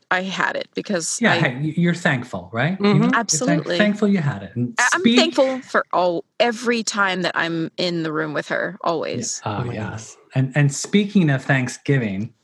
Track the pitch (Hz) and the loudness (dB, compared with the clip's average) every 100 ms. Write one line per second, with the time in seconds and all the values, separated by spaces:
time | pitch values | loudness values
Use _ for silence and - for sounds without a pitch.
0 | - 180 190 175 - - - - - 180 | -4 -2 -2 -2 -2 -2 -8 -8 -4 -4
1 | 160 - 220 170 151 123 151 160 175 170 | -4 0 2 2 0 -2 -4 0 0 2
2 | 175 131 - 98 90 113 151 190 202 208 | 0 0 -4 -10 -8 -2 -2 0 2 4
3 | 240 233 226 - 254 165 - 175 208 208 | 4 2 0 0 2 0 0 2 2 2
4 | 208 196 143 101 98 120 123 - 240 339 | 2 2 0 -4 -8 -4 -4 0 0 4
5 | 359 240 339 294 262 254 - - - 165 | 4 6 4 4 2 0 -2 -2 0 0
6 | 180 170 - - 240 226 240 233 214 220 | 0 0 -6 0 0 0 0 0 -2 0
7 | 196 180 175 - 165 165 160 - 180 170 | 0 2 -2 0 -2 -2 -4 -2 -2 -2
8 | 160 156 156 147 - - 175 180 - 165 | -4 -4 -4 -4 -4 -4 -4 -4 -4 -2
9 | - - - - 110 104 123 113 107 110 | -4 -6 -6 -6 -6 -4 -4 -6 -6 -10
10 | - - _ 131 131 151 143 - - 202 | -14 -20 _ -2 0 2 0 0 0 2
11 | 208 208 156 135 - 135 123 - - 139 | 4 2 4 0 0 0 0 -6 0 0
12 | 110 95 113 _ | 0 -4 -6 _